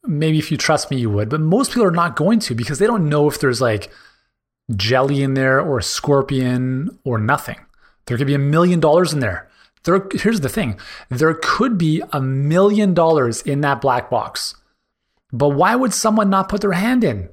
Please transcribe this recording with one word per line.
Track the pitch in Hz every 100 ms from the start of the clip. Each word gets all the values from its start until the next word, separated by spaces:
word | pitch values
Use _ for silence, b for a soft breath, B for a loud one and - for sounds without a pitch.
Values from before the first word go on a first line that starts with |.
| 277
Maybe | 147 156 156
if | -
you | 156
trust | - 151 -
me, | 135
you | 113
would, | 101 110
but | 156
most | 156 208 277
people | 247
are | 196
not | 170 170
going | - 160 226
to | -
because | 117 117 143
they | 214
don't | 226 151
know | 147 147
if | -
there's, | 135 120
like, | 127 107 - b b b b _ _ _ -
jelly | 104 104 131 139 139
in | 135
there | 135 135 135
or | 165 131
a |
scorpion | - - - 139 135 135 127 123 127 131 160 -
or | 135 113
nothing. | 107 143 - 113 _ b b b
There | - 120
could | 139
be |
a | 143
million | 143 156 180 175
dollars | 156 165 175
in | 151
there. | 113 90 - b b b
There, | - 185 190
here's | - 202 226
the | 135
thing. | - 143 95 B B B
There | 123 156 160
could | - - 254 202
be | 160 160 -
a | 147
million | 131 135 143 170 202 208 208
dollars | 175 165 160 123 113
in | - 139
that | 143 131
black | 135 123 -
box. | 117 - - - - _ _ _ _ _ _ _
But | 117 143
why | 143 180
would | 240 262
someone | - 220 214 202
not | 196 190
put | 202
their | 202
hand | 175 220 254
in? | 196 104 87